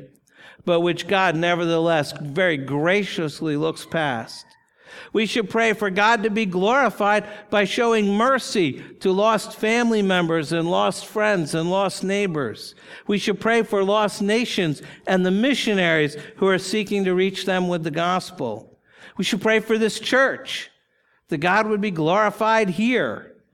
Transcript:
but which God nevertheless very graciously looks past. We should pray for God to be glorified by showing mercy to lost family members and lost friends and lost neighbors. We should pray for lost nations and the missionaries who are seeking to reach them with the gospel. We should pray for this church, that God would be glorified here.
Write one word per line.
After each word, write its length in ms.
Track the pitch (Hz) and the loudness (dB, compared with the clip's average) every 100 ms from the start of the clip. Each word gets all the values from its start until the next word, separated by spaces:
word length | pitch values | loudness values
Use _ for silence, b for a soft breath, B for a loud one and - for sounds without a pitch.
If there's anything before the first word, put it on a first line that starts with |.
| - _ _ B B B | -18 _ _ B B B
but 160 | - 170 | 0 2
which 280 | 175 165 175 | 2 -2 0
God 260 | 196 190 | 2 2
nevertheless 800 | 160 170 170 170 165 165 165 143 - | 2 0 0 0 2 2 2 0 -6
very 360 | 147 143 185 143 | -6 0 0 0
graciously 1000 | 131 143 160 202 190 - 156 147 160 147 | -2 0 2 2 0 -4 -6 -4 -4 -2
looks 280 | 160 - | -2 -4
past. 640 | - 165 147 117 117 - - _ B B B B B | -6 -2 -2 -4 -8 -16 -20 _ B B B B B
We 140 | 208 220 | -2 0
should 240 | 220 208 | -2 -2
pray 240 | 226 226 | 0 2
for 160 | 214 208 | 0 -2
God 320 | 185 208 233 | 2 4 4
to 80 | 220 | 0
be 160 | 208 208 | -2 -2
glorified 800 | 180 196 269 240 - 202 208 208 B - | 0 2 4 2 2 2 2 0 B -2
by 140 | 208 | 0
showing 500 | 196 - 233 226 202 | 0 2 2 2 2
mercy 680 | 202 240 269 - 220 156 - B - | 2 2 0 0 0 0 -2 B -4
to 120 | 196 | 0
lost 420 | 185 214 220 - | 2 2 2 -2
family 460 | - 214 233 233 220 | -4 0 2 2 2
members 520 | 196 185 170 165 143 | 2 2 2 0 0
and 180 | 165 165 | -2 0
lost 340 | 190 202 - | 0 0 -2
friends 500 | - 214 214 196 143 | -6 -2 0 2 0
and 160 | 160 170 | -2 0
lost 320 | 190 190 - | 0 0 -2
neighbors. 720 | 190 202 202 156 120 98 - B B B - | -4 -2 -2 -2 -6 -8 -16 B B B -2
We 120 | 202 | 0
should 200 | - 196 | 0 0
pray 240 | 220 233 | 2 2
for 220 | 226 202 | 2 0
lost 380 | 196 214 208 - | 2 2 0 0
nations 580 | 202 226 247 - 170 139 B B - | 0 0 0 0 -2 -2 B B 0
and 180 | 185 | 2
the 60 | 185 | 2
missionaries 840 | 190 262 269 - 202 170 160 147 147 B - | 2 2 0 0 2 2 2 2 -2 B 0
who 100 | 196 | 2
are 100 | 185 | 2
seeking 460 | 190 214 202 202 | 0 -4 -2 -2
to 100 | 185 | 0
reach 300 | 180 190 190 | 0 0 -2
them 240 | 196 185 180 | -2 -2 0
with 160 | 175 | -2
the 60 | 160 | -4
gospel. 880 | 156 170 180 - - 120 107 - _ B B B - | -2 0 -2 -4 -8 -8 -8 -14 _ B B B -6
We 60 | |
should 180 | 185 202 | -4 0
pray 180 | 220 220 | 2 2
for 160 | 220 220 | 2 0
this 240 | 220 - | 0 -2
church, 720 | - 254 262 131 - - - _ _ _ _ _ _ | 0 2 2 -2 -8 -10 -12 _ _ _ _ _ _
that 100 | 156 | -2
God 280 | 175 196 214 | 2 2 2
would 140 | 208 | 0
be 100 | 208 | -2
glorified 800 | 160 156 196 214 202 220 220 202 | 0 0 2 2 0 0 2 2
here. 640 | 170 233 240 131 98 - - _ | 0 0 0 -2 -6 -12 -20 _